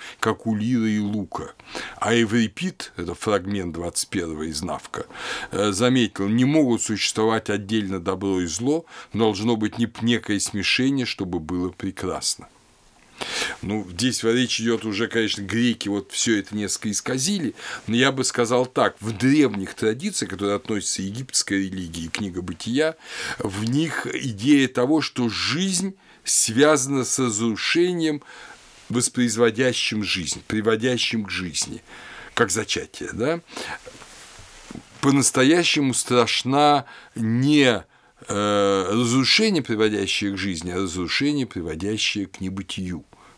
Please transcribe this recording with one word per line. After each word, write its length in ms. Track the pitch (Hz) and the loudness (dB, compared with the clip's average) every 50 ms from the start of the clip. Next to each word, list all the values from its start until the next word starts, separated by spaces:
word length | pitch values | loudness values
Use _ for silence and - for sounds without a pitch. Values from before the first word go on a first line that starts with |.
| - - - - | -12 -18 -8 -4
как 260 | - 107 110 - - | -2 -2 -2 -2 -2
у 100 | 113 110 | -2 -2
лиры 360 | 104 107 120 127 117 110 110 | 0 0 0 2 2 2 2
и 80 | 107 107 | 2 0
лука». 540 | 104 101 104 104 95 - - - 69 71 - - - - - - - - - - | 0 0 -2 -4 -4 -6 -6 -8 -8 -10 -12 -18 -20 -14 -12 -10 -10 -10 -8 -4
А 160 | - 104 117 | 0 2 4
Эврипид, 760 | 120 117 101 110 120 113 107 - - 175 185 - - - - - - | 4 4 4 4 2 2 0 -2 -6 -6 -6 -6 -8 -14 -14 -10 -8
это 180 | 87 85 87 | -8 -8 -6
фрагмент 580 | - - 110 104 98 87 98 104 98 90 87 78 | -4 0 0 0 0 0 -2 -4 -4 -4 -4 -6
двадцать 360 | 82 85 87 - - - - | -6 -6 -6 -4 -4 -6 -2
первого 340 | - 98 85 82 78 76 78 | -2 -4 -4 -4 -6 -6 -6
из 180 | 82 78 - | -6 -6 -6
Навка, 440 | 90 85 73 69 - - - - - - - - - - - - - - | -6 -6 -6 -8 -8 -10 -10 -10 -10 -10 -12 -12 -10 -8 -8 -8 -8 -6
э, 200 | - 95 101 104 | -2 0 0 0
заметил: 560 | 98 90 123 123 127 127 117 104 - - 98 101 | 2 2 2 4 4 4 2 2 0 -2 -2 0
«Не 180 | 110 120 127 | 2 4 4
могут 380 | 135 151 156 147 123 117 107 - | 4 4 4 4 4 4 2 0
существовать 680 | - 110 98 - - - 110 110 110 110 110 - - | -2 -2 -2 -2 -2 0 2 2 2 2 2 0 -2
отдельно 500 | 104 104 101 98 113 110 101 92 95 92 | -4 -4 -2 -2 -2 -2 0 -2 -4 -4
добро 420 | 85 95 95 92 101 98 95 92 | -2 -4 -4 -2 0 0 0 0
и 40 | 90 | 0
зло, 400 | 85 78 - 117 135 151 165 165 - - - - - - | -2 -4 -2 0 0 0 0 -2 -6 -14 -20 -18 -8 -2
должно 420 | 101 113 110 104 95 107 117 117 | 2 2 2 2 2 0 0 0
быть 240 | 107 107 101 - - | 2 0 -2 0 -2
не-, 120 | 117 - - - | -2 -2 -2 -2
некое 380 | 113 117 120 107 - - 104 98 | 0 0 0 0 0 -2 -2 -2
смешение, 680 | - - - 101 92 - - - 127 135 139 135 123 | -2 -2 -4 -4 -2 0 0 2 2 2 0 0 -2
чтобы 340 | - - - 98 90 87 87 | -4 -4 -6 -6 -4 -4 -6
было 300 | 78 80 90 90 90 92 | -4 -4 -4 -2 -2 -4
прекрасно». 800 | 87 - - 95 95 - - 92 78 69 - - - - - - - _ _ _ _ _ _ - _ _ _ _ - - - - - - - - - - | -6 -6 -8 -8 -6 -6 -6 -6 -6 -4 -4 -4 -4 -6 -10 -18 -20 _ _ _ _ _ _ -20 _ _ _ _ -14 -12 -10 -8 -6 -4 -4 -6 -6 -8
Ну, 240 | - 90 104 110 98 90 | -6 -4 -4 -4 -4 -6
здесь 320 | 87 87 120 127 110 - - | -6 -2 -2 -2 0 0 2
речь 380 | 113 117 127 127 117 - - | 2 2 4 2 0 -2 -2
идёт 240 | 113 117 113 110 113 | 0 0 0 0 -2
уже, 240 | 110 101 98 117 104 | -4 -2 -2 -4 -2
конечно, 320 | - 117 110 104 - 104 | 0 0 0 0 -2 -4
греки 480 | 101 92 104 113 123 123 113 - - 101 | -4 -2 0 2 2 2 0 0 -2 -2
вот 240 | 101 101 95 - - | -2 -4 -4 -4 -4
всё 260 | - - 120 110 101 | -2 0 2 2 0
это 160 | 98 - 107 | 0 -4 -4
несколько 360 | 107 104 92 - - - 107 | -4 -4 -4 -4 -4 -4 -4
исказили, 640 | 101 - - - 127 131 131 180 208 190 151 104 - - - - - - - | -4 -4 -4 -4 -4 -2 -2 -2 -2 -2 -2 -4 -6 -6 -10 -12 -12 -10 -4
но 120 | - 113 120 | 0 2 4
я 160 | 131 139 131 | 4 4 4
бы 100 | 131 127 | 2 -2
сказал 420 | - - - 120 110 127 123 127 | -2 0 0 0 2 2 2 2
так: 300 | 113 - 139 117 98 - - | 2 2 2 2 2 2 -2
в 100 | 104 110 | -6 -8
древних 640 | 110 95 127 131 143 151 143 120 104 98 95 - - | -4 2 4 4 6 6 6 4 2 -2 -6 -8 -6
традициях, 580 | - 104 110 110 127 175 208 185 - - 90 | -2 0 0 0 0 -4 -4 -4 -4 -4 -4
которые 240 | 95 92 101 101 101 | -4 -4 -2 0 0
относятся 460 | 101 - - 110 101 - - - - | -2 -2 -2 -4 -2 -2 -4 -4 -4
к 40 | 95 | -4
египетской 600 | 98 104 123 135 - - - - - 101 98 98 | -6 -6 -8 -8 -4 -2 -2 0 0 0 0 0
религии, 420 | 92 92 95 90 82 82 85 82 82 | -2 -4 -6 -8 -8 -8 -8 -6 -6
книга 340 | - - 104 95 87 90 | -4 -4 -4 -4 -4 -6
Бытия, 540 | 90 90 82 80 - 110 120 139 156 160 160 - - - - - - - - - | -6 -6 -8 -6 -6 -2 0 2 2 2 0 -4 -12 -14 -12 -10 -8 -8 -6 -4
в 260 | - 104 95 101 110 | -4 -4 -2 -2 -2
них 420 | 113 127 147 165 156 - - - - | 0 2 2 2 0 -2 -4 -4 -4
идея 640 | - 127 135 127 107 98 107 143 147 139 135 127 | -6 -4 -4 -4 -6 -2 4 6 6 6 6 4
того, 320 | - 123 123 135 156 156 | 2 0 2 4 4 2
что 260 | 135 - - 127 123 113 | 2 0 -2 0 0 0
жизнь 680 | 101 - - 110 123 165 190 190 190 175 190 196 190 - _ - - - _ | 0 -2 -2 -2 0 0 0 0 0 0 -2 -2 -6 -10 _ -20 -20 -12 _
связана 800 | - - - - - 107 123 143 151 156 135 127 139 143 131 120 | 0 2 2 2 2 4 6 6 6 6 4 2 0 0 -2 0
с 160 | - - - | 0 0 0
разрушением, 1040 | 131 120 107 101 117 117 107 98 - - - 165 175 185 180 170 160 156 151 139 - - - - - - - - - - - - - - | 0 0 0 0 0 0 -2 -2 -2 0 2 2 2 2 2 0 0 -2 -2 -4 -8 -14 -20 -20 -20 -20 -20 -20 -20 -20 -20 -20 -10 -2
воспроизводящим 1120 | 110 123 120 - - 127 123 120 104 113 120 113 107 110 131 127 117 - - - 110 107 | 0 0 0 0 0 0 0 0 4 4 4 4 4 4 2 2 2 0 -2 -2 -2 -2
жизнь, 400 | 101 87 - 95 82 - - - - - | -2 -2 -2 -2 -2 -4 -6 -8 -6 -4
приводящим 800 | 107 110 104 113 113 110 113 127 123 117 - - - 113 104 | -2 0 2 2 2 2 2 0 0 0 0 -2 -2 -4 -4
к 40 | 98 | -4
жизни, 540 | - 92 92 87 71 - - - - - - - - - - - - - - - - | -6 -6 -6 -6 -4 -4 -4 -4 -6 -12 -16 -18 -20 -20 -18 -18 -18 -18 -18 -8 0
как 160 | - 120 107 | 0 0 2
зачатие, 580 | - 113 107 - - 90 87 - - - 92 - | 2 -2 -2 -2 -4 -4 -6 -8 -12 -12 -12 -10
да? 300 | 85 90 117 147 165 170 - - - - - - - - - - - - - - - - - - - - - - - - - - - - - - - - | -6 -4 -2 -2 -2 -4 -6 -12 -12 -12 -10 -10 -10 -12 -14 -18 -20 -20 -20 -20 -20 -20 -20 -20 -20 -20 -20 -20 -20 -20 -20 -16 -16 -16 -16 -16 -10 0
По-настоящему 920 | - 139 139 143 127 - - 143 131 139 165 175 170 - - 156 143 131 117 | 2 4 4 4 4 4 4 4 6 6 6 6 4 2 2 2 2 2 0
страшна 920 | - - - 123 123 117 110 - - - 127 135 147 147 147 147 139 127 - - - - - _ | 0 0 4 4 4 6 4 2 0 0 2 4 6 6 6 6 4 2 -2 -12 -20 -20 -14 _
не 680 | 113 113 113 113 123 131 143 151 147 139 127 113 92 - - _ _ _ _ _ _ - - | -4 0 2 2 2 4 4 6 6 6 6 4 2 -2 -8 _ _ _ _ _ _ -8 -4
э, 600 | 107 101 104 104 104 101 101 98 98 98 92 92 | -2 0 2 2 4 4 4 4 4 4 2 2
разрушение, 720 | 104 117 123 117 120 135 131 - - - 220 220 196 156 131 | 0 0 2 2 2 2 2 4 2 4 4 4 2 2 0
приводящее 680 | - 113 104 110 110 104 101 98 95 - - 104 101 98 | 0 2 2 4 4 4 2 0 -2 -2 -2 -2 -2 -4
к 40 | 92 | -4
жизни, 340 | 95 101 87 80 85 90 | -4 -4 -4 -4 -4 -4
а 60 | 87 92 | -4 -4
разрушение, 680 | 98 90 82 92 90 87 - - 139 147 147 143 127 | -4 -4 -4 -4 -4 -2 -2 0 0 0 0 0 -2
приводящее 840 | - - 95 80 82 78 80 95 101 110 110 - - - 107 98 87 | -4 -4 -6 -6 -6 -6 -4 -2 -2 -2 -2 -2 -2 -2 -2 -6 -6
к 140 | - - | -8 -8
небытию, 600 | 95 92 95 98 95 - - - 95 90 90 73 - _ - - - - - | -8 -6 -6 -6 -8 -8 -8 -8 -6 -6 -6 -8 -10 _ -20 -20 -20 -20 -20